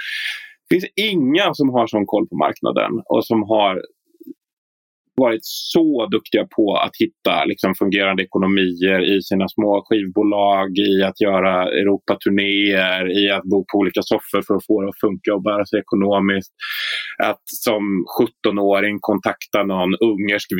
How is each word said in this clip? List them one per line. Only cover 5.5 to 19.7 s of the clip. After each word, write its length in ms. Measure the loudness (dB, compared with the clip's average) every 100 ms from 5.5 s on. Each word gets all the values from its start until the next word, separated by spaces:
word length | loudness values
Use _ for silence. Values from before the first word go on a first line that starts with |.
| -10 -2 2 2 2 0
duktiga 400 | -2 0 -2 -2 0
på 200 | 0 2
att 200 | -2 -2
hitta, 460 | -4 _ -2 0
liksom, 300 | -2 -2 -2
fungerande 480 | 0 0 0 0 0
ekonomier 760 | -2 0 2 2 2 0 2 2 2 0
i 60 |
sina 260 | 0 -2 -2
små 380 | 0 0 0 0
skivbolag, 920 | -2 0 0 0 2 2 2 0 0
i 240 | 2 2
att 180 | 2 0
göra 340 | 2 2 2 2 0 0
Europaturnéer, 1400 | 2 0 0 -2 0 2 2 2 2 2 2 0 -2 0
i 120 | 2
att 140 | 0
bo 200 | 0 -2 0
på 60 | 0
olika 240 | 0 0
soffor 400 | -2 -2 -2 -4 0
för 80 |
att 120 | -2 0
få 160 | -2
det 60 | -2
att 120 | -2
funka 340 | -4 -2 -2
och 80 | -2
bära 240 | 0 -2 -2
sig 140 | -2
ekonomiskt. 720 | -2 0 2 2 2 -2 -4 -14 -12 -8 -8 -8 -10 -4
Att 200 | -4 -4
som 600 | -8 -6 -2 -2 0 -2 -2 -2
sjuttonåring 800 | -2 _ -2 0 2 2 0 -4
kontakta 640 | -2 -2 0 -6 -4 -2
någon 300 | 0